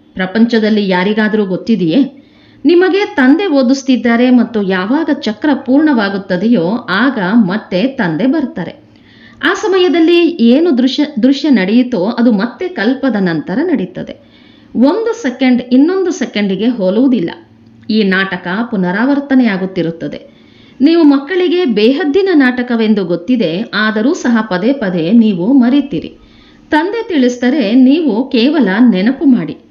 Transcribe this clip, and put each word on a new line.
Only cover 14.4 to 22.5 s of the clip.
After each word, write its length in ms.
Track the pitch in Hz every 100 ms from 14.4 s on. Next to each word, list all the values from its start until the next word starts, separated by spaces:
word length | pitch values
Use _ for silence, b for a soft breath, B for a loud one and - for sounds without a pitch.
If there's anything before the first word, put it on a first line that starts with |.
| b b b -
ಒಂದು 460 | 262 381 453 440
ಸೆಕೆಂಡ್ 400 | 269 247 254 247 -
ಇನ್ನೊಂದು 380 | 254 302 381 370
ಸೆಕೆಂಡಿಗೆ 580 | - - 208 202 185 226
ಹೋಲುವುದಿಲ್ಲ. 600 | 226 185 208 269 240 170 - - _ - - -
ಈ 120 | 220
ನಾಟಕ 460 | 190 185 190 185 180 190 240
ಪುನರಾವರ್ತನೆಯಾಗುತ್ತಿರುತ್ತದೆ. 1700 | 202 180 196 262 285 277 262 233 190 185 180 160 165 - - - b b b b b
ನೀವು 220 | 277 339
ಮಕ್ಕಳಿಗೆ 640 | 302 277 285 370 359 349
ಬೇಹದ್ದಿನ 640 | 349 208 220 277 302 381 392
ನಾಟಕವೆಂದು 720 | 320 247